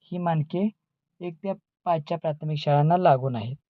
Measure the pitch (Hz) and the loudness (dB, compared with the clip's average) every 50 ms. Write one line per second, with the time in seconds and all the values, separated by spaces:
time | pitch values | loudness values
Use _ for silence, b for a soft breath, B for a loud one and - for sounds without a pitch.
0 | _ _ 175 180 175 170 165 156 147 - - 175 196 214 - _ _ _ _ _ | _ _ -8 -4 -2 0 0 0 -2 -2 -2 -2 -2 -2 -4 _ _ _ _ _
1 | _ _ _ _ 180 175 170 _ - 196 190 190 _ _ _ _ _ 180 175 160 | _ _ _ _ -12 -12 -12 _ -8 -8 -8 -8 _ _ _ _ _ -2 -2 -2
2 | 151 - 170 165 - 160 147 151 156 156 156 147 151 151 143 143 147 156 170 185 | -2 -6 -8 -4 -4 -6 -6 -4 -6 -6 -6 -4 0 2 2 4 4 4 2 4
3 | 180 170 143 127 127 135 123 117 107 117 135 - _ | 6 4 4 4 2 -4 -4 -4 -6 -6 -8 -12 _